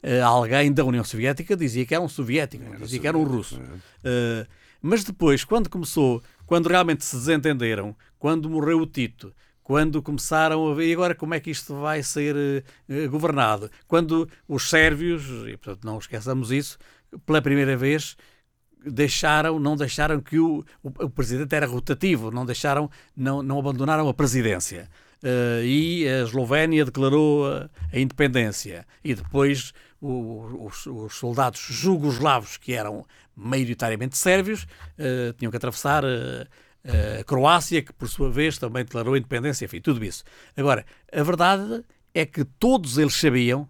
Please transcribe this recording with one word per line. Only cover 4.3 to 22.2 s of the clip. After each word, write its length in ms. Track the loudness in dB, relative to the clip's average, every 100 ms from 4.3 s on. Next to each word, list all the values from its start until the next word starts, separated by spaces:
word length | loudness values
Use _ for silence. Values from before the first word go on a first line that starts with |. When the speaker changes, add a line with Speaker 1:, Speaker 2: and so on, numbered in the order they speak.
| -2
Speaker 1:
Eh, 40 | -8 -18 _ _
mas 240 | 0 0
depois, 400 | -2 2 4 4
quando 240 | 2 0 0
começou, 540 | -4 -4 2 2 2 -6 _ 0
quando 220 | 2 4
realmente 340 | 4 4 0
se 120 | -2 -4
desentenderam, 800 | 0 2 2 0 0 -2 -6 -12 _ _
quando 300 | -2 0 -2
morreu 320 | -2 2 2
o 60 | 0
Tito, 480 | -2 -4 -6 -20 -20 _ _
quando 380 | 0 2 2 0
começaram 640 | -4 -6 0 2 4 2 0
a 40 |
ver, 120 | 0 0
"E 40 |
agora 200 | 2 0
como 200 | 0 -4
é 60 | -4
que 100 | -6
isto 240 | -10 -10
vai 280 | -6 -4 -4
ser, 320 | -4 -2 -2
eh, 280 | 0 -2 -2 -6 -20 -8
eh, 180 | -6 -4
governado?" 600 | 0 0 2 2 2 -4 -14 _
Quando 400 | 2 4 0 0 -6 -6
os 220 | -4 2
sérvios, 520 | 6 6 4 -2 -4 -6 -10 -10
e 100 | -12
portanto 260 | -12 -10
não 140 | -8 -8
esqueçamos 520 | -8 -8 -4 -4 0
isso, 280 | -2 -2 -12 -20 _ _ -18 2
pela 160 | 2
primeira 340 | 4 2 2 2
vez 400 | 2 0 -4 -14 _ _ _ _ _ _ -10
deixaram, 720 | 0 0 2 4 4 2 0
não 180 | 0 0
deixaram 420 | -2 -2 0 0
que 200 | 0 2
o, 260 | 2 0 -6 -14
o, 60 | -14 -8
o 60 | -6
presidente 440 | -2 -2 -2 -2
era 120 | 0 0
rotativo, 640 | -2 -4 0 2 0